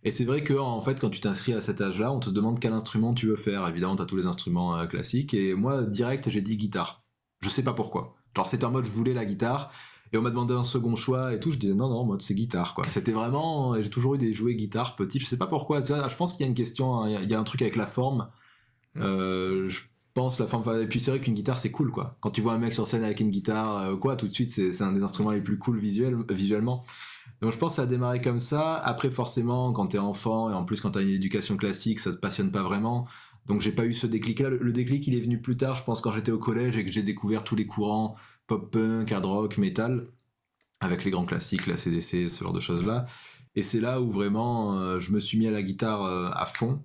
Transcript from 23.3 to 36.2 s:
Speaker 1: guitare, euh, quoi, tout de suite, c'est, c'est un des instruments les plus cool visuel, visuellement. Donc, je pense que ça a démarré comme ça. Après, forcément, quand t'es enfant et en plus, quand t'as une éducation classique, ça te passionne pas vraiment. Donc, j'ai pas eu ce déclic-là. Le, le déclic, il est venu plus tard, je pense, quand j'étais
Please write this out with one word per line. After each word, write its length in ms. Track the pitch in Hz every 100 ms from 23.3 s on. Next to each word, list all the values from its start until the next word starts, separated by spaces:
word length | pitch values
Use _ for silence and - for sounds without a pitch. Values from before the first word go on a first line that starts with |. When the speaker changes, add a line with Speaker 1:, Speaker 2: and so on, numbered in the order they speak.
Speaker 1:
guitare, 480 | 98 95 107 110 101
euh, 140 | 95 95
quoi, 200 | 135 127
tout 100 | 110
de 80 |
suite, 160 | - 120
c'est, 220 | - 92
c'est 100 | 90
un 100 | 98
des 100 | 98
instruments 280 | 98 - 104
les 100 | 104
plus 180 | - 104
cool 200 | - 113
visuel, 380 | 104 101 127 123 113
visuellement. 540 | 98 98 104 113 127 - - - - - -
Donc, 120 | 110
je 60 | 113
pense 160 | 165
que 20 | 160
ça 60 |
a 40 | 123
démarré 340 | 123 123 123
comme 200 | 127 120
ça. 380 | 120 147 160 160
Après, 320 | - 120 135
forcément, 600 | 127 117 - 117 123 127
quand 140 | 113 95
t'es 120 | 101
enfant 520 | 101 98 117 113 113
et 40 |
en 100 | 98
plus, 160 | 90 107
quand 100 | 104
t'as 120 | 101
une 80 | 98
éducation 460 | 98 95 107 - 101
classique, 440 | 101 98 - 107
ça 100 | 101
te 60 | 90
passionne 340 | 101 - 98
pas 140 | 98
vraiment. 420 | 92 101 113 120 123 - - - -
Donc, 140 | 104
j'ai 100 | 104
pas 160 | 104 117
eu 80 |
ce 140 | 117 120
déclic-là. 420 | 110 117 113 139
Le, 80 | 123
le 140 | 120
déclic, 340 | 120 123 139 143
il 80 |
est 60 | 123
venu 200 | 117 117
plus 160 | 120 123
tard, 200 | 135 127
je 80 |
pense, 160 | - 113
quand 100 | 120
j'étais 220 | 107